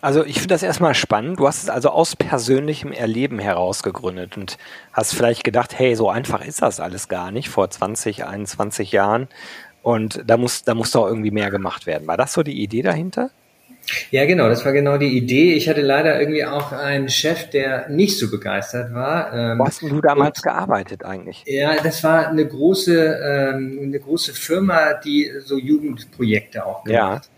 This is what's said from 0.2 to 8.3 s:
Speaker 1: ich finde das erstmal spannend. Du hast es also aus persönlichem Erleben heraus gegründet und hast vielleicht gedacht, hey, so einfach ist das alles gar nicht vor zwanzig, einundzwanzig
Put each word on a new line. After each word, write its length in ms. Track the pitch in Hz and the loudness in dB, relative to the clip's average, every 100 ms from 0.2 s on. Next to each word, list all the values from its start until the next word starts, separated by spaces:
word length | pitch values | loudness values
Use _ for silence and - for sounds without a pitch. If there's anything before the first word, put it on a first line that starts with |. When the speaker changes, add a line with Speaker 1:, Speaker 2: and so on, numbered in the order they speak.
Speaker 1:
ich 120 | 151 135 | 2 -2
finde 180 | 185 | 0
das 80 | 175 | 2
erstmal 320 | 185 160 170 | 2 2 2
spannend. 460 | 135 - 104 123 180 | 2 2 0 0 2
Du 80 | 135 | 2
hast 160 | - | 2
es 60 | - | -4
also 180 | 123 135 | 0 2
aus 260 | - 165 - | 2 0 0
persönlichem 760 | 131 135 117 131 147 147 143 | 0 0 2 2 2 -6 -8
Erleben 480 | 135 113 113 139 120 | -4 -2 0 -2 -2
heraus 420 | 101 90 90 101 | -2 0 0 -2
gegründet 560 | 104 92 92 92 90 - | -4 -4 -6 -6 -10 -10
und 220 | 95 - - - - | -12 -14 -16 -20 -6
hast 220 | - 113 - | -4 -2 2
vielleicht 280 | 117 113 | 2 2
gedacht, 360 | - 113 120 - | 0 0 0 2
hey, 160 | 131 113 | 2 4
so 160 | 107 | 2
einfach 340 | 104 135 110 - | 0 -2 -6 -6
ist 160 | - | -2
das 180 | - - | -2 0
alles 280 | 87 90 - | -8 -8 -8
gar 240 | 90 87 | -6 -6
nicht 180 | 107 143 | -8 -6
vor 220 | - 95 | -2 -2
zwanzig, 540 | - 95 110 113 104 | -2 -4 -4 -6 -6
einundzwanzig 640 | - | -8